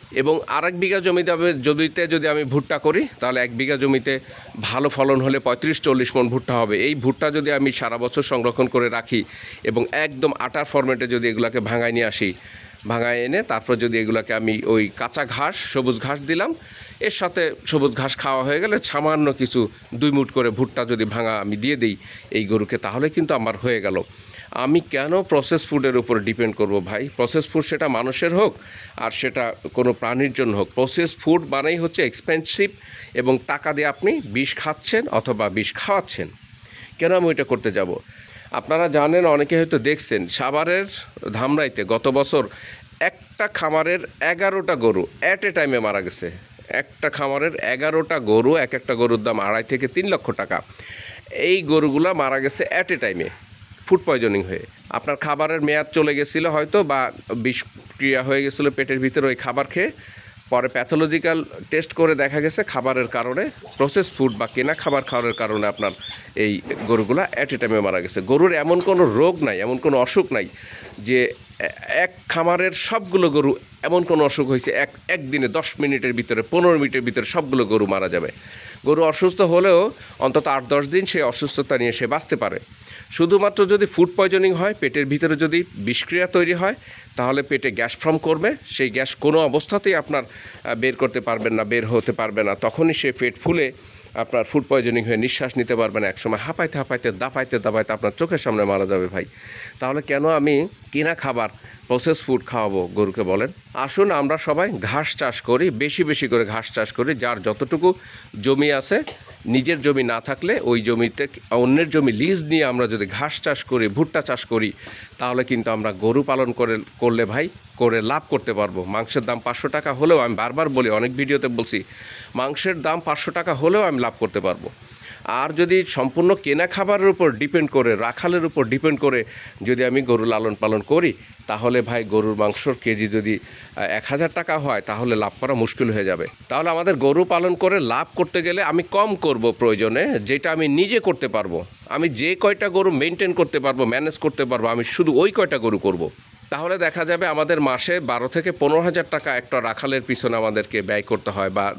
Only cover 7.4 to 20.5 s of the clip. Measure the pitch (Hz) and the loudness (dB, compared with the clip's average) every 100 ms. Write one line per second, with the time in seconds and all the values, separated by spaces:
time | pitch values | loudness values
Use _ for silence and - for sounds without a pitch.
7.4 | 147 143 139 123 117 117 123 147 135 127 | 0 0 0 0 -4 -2 -2 -2 0 0
8.4 | 120 117 123 131 120 117 - 117 - - | 0 0 0 2 0 -2 -2 -2 -2 -8
9.4 | - - - 110 120 143 156 131 147 - | -18 -8 -4 -2 0 -2 -4 0 -2 0
10.4 | 123 123 143 143 131 123 123 120 117 110 | -4 -4 -2 0 0 0 0 0 0 0
11.4 | 117 120 107 117 117 117 113 - 101 90 | -2 -2 -2 0 0 0 0 0 -2 -4
12.4 | - - - - 104 117 120 120 123 175 | -12 -20 -20 -12 -4 -2 0 -2 -2 -2
13.4 | - 113 - 120 120 113 110 110 107 110 | -2 -4 0 0 0 0 0 -2 -2 -2
14.4 | 110 107 - 113 104 - 120 156 127 117 | 0 0 2 2 2 -4 -6 -4 -6 -4
15.4 | 147 143 - 139 127 113 127 143 139 165 | -4 -4 -6 -2 0 -2 -2 -6 -4 -2
16.4 | 214 320 - - - - 214 - 180 185 | -2 -4 -12 -20 -20 -6 -4 -2 -4 0
17.4 | 160 - - 156 139 120 135 - 143 131 | -2 -4 -2 2 2 0 -4 -4 -2 -2
18.4 | 131 147 214 208 - 147 151 156 147 135 | 0 0 0 -2 -2 -2 0 2 2 0
19.4 | 127 127 107 - - 117 147 143 131 131 | 0 0 0 -4 -12 -2 2 2 2 2
20.4 | 120 | 0